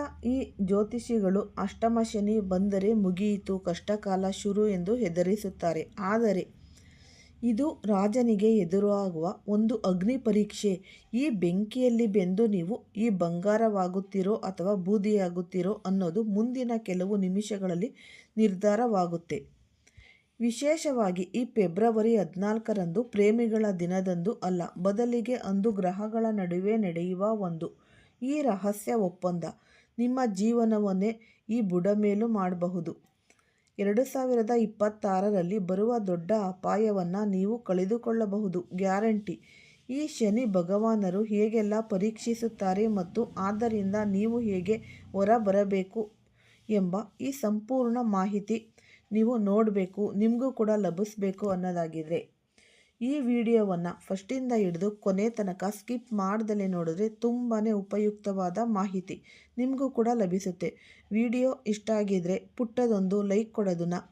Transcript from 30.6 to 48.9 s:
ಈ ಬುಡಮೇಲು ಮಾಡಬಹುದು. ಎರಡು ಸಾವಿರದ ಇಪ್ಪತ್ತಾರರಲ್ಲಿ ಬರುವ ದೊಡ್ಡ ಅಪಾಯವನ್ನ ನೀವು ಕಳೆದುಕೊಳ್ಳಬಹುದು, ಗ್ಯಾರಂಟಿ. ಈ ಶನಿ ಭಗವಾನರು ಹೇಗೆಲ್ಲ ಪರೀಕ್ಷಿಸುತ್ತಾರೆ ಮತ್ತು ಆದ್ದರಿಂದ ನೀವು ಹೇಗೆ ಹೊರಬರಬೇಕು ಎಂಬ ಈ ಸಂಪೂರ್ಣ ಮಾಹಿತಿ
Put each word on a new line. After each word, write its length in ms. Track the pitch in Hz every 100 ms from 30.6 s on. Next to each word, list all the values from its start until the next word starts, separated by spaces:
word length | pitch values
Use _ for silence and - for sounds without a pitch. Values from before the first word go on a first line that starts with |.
| 226 214 208 185 208 226 - _ -
ಈ 120 | 233
ಬುಡಮೇಲು 640 | 202 175 180 208 208 202 233
ಮಾಡಬಹುದು. 840 | 214 180 180 175 180 165 165 _ _ _ _ _ _ _ -
ಎರಡು 260 | 202 208 262
ಸಾವಿರದ 440 | 269 254 240 220 240
ಇಪ್ಪತ್ತಾರರಲ್ಲಿ 1000 | 220 - 208 214 208 190 202 208 170 214
ಬರುವ 400 | 180 185 220 240
ದೊಡ್ಡ 340 | 190 175 165
ಅಪಾಯವನ್ನ 840 | 170 185 185 180 190 220 202 175 190 214
ನೀವು 340 | 190 196 233
ಕಳೆದುಕೊಳ್ಳಬಹುದು, 1080 | - 180 190 233 240 226 214 202 208 175 - 180
ಗ್ಯಾರಂಟಿ. 640 | 190 190 226 214 208 160 - - - _ -
ಈ 180 | 269 302
ಶನಿ 380 | - 214 214 254
ಭಗವಾನರು 800 | 190 170 202 226 220 190 185
ಹೇಗೆಲ್ಲ 500 | 214 208 214 226 208 214
ಪರೀಕ್ಷಿಸುತ್ತಾರೆ 1080 | 226 190 214 220 233 226 226 220 190 190 220
ಮತ್ತು 380 | 208 175 226 233 180
ಆದ್ದರಿಂದ 580 | 190 214 233 220 196 208 208
ನೀವು 340 | 196 220 233
ಹೇಗೆ 360 | 226 185 175 220 - - -
ಹೊರಬರಬೇಕು 1000 | 196 196 240 208 196 202 196 185 220 214 _ _ _ _ _ -
ಎಂಬ 280 | 208 180 190 226 _
ಈ 100 | 254
ಸಂಪೂರ್ಣ 680 | 269 214 214 214 262 240 240
ಮಾಹಿತಿ 720 | 233 196 190 202 202 220 - _ -